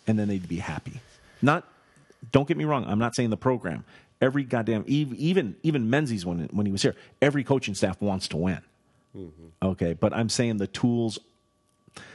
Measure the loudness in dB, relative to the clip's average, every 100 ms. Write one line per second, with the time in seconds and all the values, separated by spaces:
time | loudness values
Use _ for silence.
0 | -2 0 0 -2 -4 -6 -6 -8 -10 -16
1 | -20 -20 -20 0 2 2 -2 _ _ _
2 | _ -20 2 2 4 0 0 0 0 0
3 | 0 0 0 0 0 0 -2 -8 -10 -20
4 | _ 0 2 2 0 0 0 0 0 0
5 | 0 -2 2 2 0 -2 0 0 2 2
6 | 2 -2 -2 -4 -4 -2 0 2 0 -2
7 | -12 2 2 2 2 0 0 -2 -2 0
8 | -2 -2 -4 -2 -2 -2 -8 _ _ _
9 | _ -16 -16 -16 -20 -4 -2 0 -2 0
10 | 0 0 -2 0 0 0 -4 0 0 2
11 | -2 -4 _ _ _ _ _ _ _ -20
12 | -20